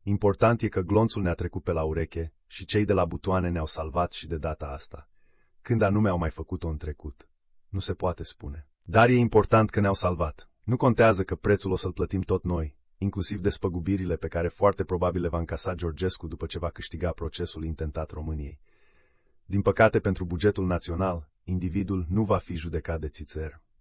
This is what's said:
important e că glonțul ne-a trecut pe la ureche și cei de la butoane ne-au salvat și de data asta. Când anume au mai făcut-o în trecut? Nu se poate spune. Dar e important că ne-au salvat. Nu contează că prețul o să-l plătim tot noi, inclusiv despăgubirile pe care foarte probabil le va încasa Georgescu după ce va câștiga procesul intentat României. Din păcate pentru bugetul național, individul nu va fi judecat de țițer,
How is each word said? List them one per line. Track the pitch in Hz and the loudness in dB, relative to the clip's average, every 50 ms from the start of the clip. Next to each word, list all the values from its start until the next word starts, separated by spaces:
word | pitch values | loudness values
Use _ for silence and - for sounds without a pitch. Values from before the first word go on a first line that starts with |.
| - | -4
important | 98 101 98 - 101 98 - - 113 117 110 - | -2 0 2 4 2 4 6 6 4 4 4 0
e | 104 | -2
că | - 110 | 0 -2
glonțul | 92 82 101 107 110 113 - 107 98 | 0 2 4 4 4 4 2 0 -2
ne-a | 90 85 | 0 0
trecut | - 90 85 - 92 - | -2 -4 -6 -6 -6 -4
pe | - 87 | -2 -2
la | 76 78 | 0 0
ureche | 78 78 80 82 - - 82 82 80 - _ _ | -2 -2 -2 -4 -4 -4 -6 -6 -6 -8 _ _
și | _ - - 90 | _ -18 -14 -8
cei | - - 104 104 | -2 0 2 2
de | 95 101 | 4 4
la | 95 90 | 2 2
butoane | 82 87 80 - 95 95 95 87 87 | 0 -2 -4 -2 0 0 2 2 0
ne-au | 87 85 80 | 0 -2 -4
salvat | 80 - - 78 78 - - 87 87 - | -4 -6 -6 -8 -4 -2 -2 -2 -2 -4
și | - - | -8 -10
de | 78 82 | -8 -6
data | 78 73 82 76 - 73 | -4 -4 -4 -6 -6 -8
asta. | 71 69 71 - - - - - _ _ _ _ _ _ _ _ _ _ _ | -10 -10 -10 -14 -16 -18 -18 -18 _ _ _ _ _ _ _ _ _ _ _
Când | - - 120 110 104 | -4 0 2 4 4
anume | 98 98 107 107 101 | 4 4 4 4 2
au | 92 85 | 2 0
mai | 82 80 | 0 -2
făcut-o | - - 80 - 92 82 - 85 | -4 -6 -8 -8 -8 -6 -4 -4
în | 78 | -4
trecut? | 73 - 76 76 - - 76 69 - - _ _ _ _ _ _ _ _ _ | -4 -6 -8 -8 -8 -10 -14 -14 -14 -20 _ _ _ _ _ _ _ _ _
Nu | - 95 | -6 -6
se | - - 95 | -4 -4 -4
poate | - - 92 87 - - | -2 -2 -2 -2 -4 -8
spune. | - - _ - 71 71 73 - _ _ _ _ | -12 -14 _ -12 -12 -12 -12 -14 _ _ _ _
Dar | - 82 104 113 123 | 2 4 6 6 8
e | 127 | 6
important | 123 120 110 - 110 101 - - 110 110 104 | 6 4 6 6 4 4 6 6 4 4 4
că | - - | 2 2
ne-au | 101 98 98 | 2 2 2
salvat. | - - 90 90 78 85 80 - - - - _ _ _ | 2 0 -2 -2 -2 -2 -4 -4 -8 -14 -20 _ _ _
Nu | - 120 | -2 0
contează | 131 - 131 113 - 117 113 110 92 95 | 4 4 4 6 6 6 6 6 4 0
că | - 95 | -2 -4
prețul | - - 104 104 98 - 98 | -2 2 2 2 2 2 0
o | 92 | -2
să-l | 90 - 95 - | -2 -4 -4 -4
plătim | - 92 82 - 95 | -4 -4 -2 -2 -2
tot | 90 - 98 92 - | -2 0 0 0 0
noi, | 90 87 85 80 76 - _ _ _ _ - | 0 -2 -2 -2 -4 -8 _ _ _ _ -6
inclusiv | 98 101 - 98 92 - 104 101 | -4 -4 -2 -4 -4 -4 -4 -4
despăgubirile | 90 101 95 - - 98 85 90 80 85 98 95 92 90 85 | -2 -2 -2 -2 -2 -4 -4 -4 -2 0 -2 0 0 -2 -4
pe | 80 - 80 | -4 -4 -4
care | - 87 85 87 | -4 -2 -2 -4
foarte | - - - 101 95 - 92 | -2 2 2 2 2 2 -2
probabil | - 92 87 87 90 85 90 | -4 -2 -2 0 0 0 0
le | 87 85 | -2 -2
va | 80 85 | -2 -4
încasa | 82 80 85 80 - - 92 | -4 -4 -6 -8 -6 -6 -6
Georgescu | 80 85 85 78 73 90 92 - - - | -4 -4 -6 -4 -4 -4 -4 -4 -6 -10
după | 82 82 - - | -12 -10 -8 -10
ce | 80 - 90 | -8 -8 -6
va | 80 78 | -6 -8
câștiga | - - - - - 80 87 87 | -8 -8 -12 -12 -8 -6 -4 -4
procesul | 78 - 82 80 - - 87 85 - 82 78 | -4 -4 -6 -8 -6 -6 -8 -8 -8 -6 -6
intentat | 82 78 - 80 76 73 82 78 - | -6 -6 -4 -6 -6 -4 -6 -8 -8
României. | - 76 76 78 78 73 71 71 69 - _ - _ _ _ _ _ _ _ _ _ _ _ _ _ _ _ | -8 -8 -8 -6 -6 -6 -8 -10 -12 -16 _ -20 _ _ _ _ _ _ _ _ _ _ _ _ _ _ _
Din | - 87 101 101 | -4 -2 0 2
păcate | 101 98 - 113 110 - 113 | 4 6 6 6 6 6 4
pentru | - 107 92 - 92 | 2 2 0 0 -2
bugetul | 85 90 87 101 104 101 - 95 | -4 -2 2 2 2 2 2 0
național, | 90 90 87 - - 85 87 95 95 90 85 80 - _ _ _ | 0 0 0 -2 -4 -2 0 0 0 -2 -4 -8 -14 _ _ _
individul | - 92 90 90 92 80 101 98 90 101 92 90 78 | -4 -4 -2 -2 -2 -2 -2 -2 -2 -2 -2 -2 0
nu | 92 107 110 | 0 0 2
va | 95 95 90 | 2 2 0
fi | - - 98 | 0 -2 -8
judecat | 80 76 85 82 80 - - 85 80 | -8 -6 -4 -4 -4 -4 -4 -6 -6
de | 76 76 | -6 -8
țițer, | - - 76 - - 78 78 78 - - _ _ _ _ | -10 -10 -14 -12 -8 -8 -8 -8 -10 -14 _ _ _ _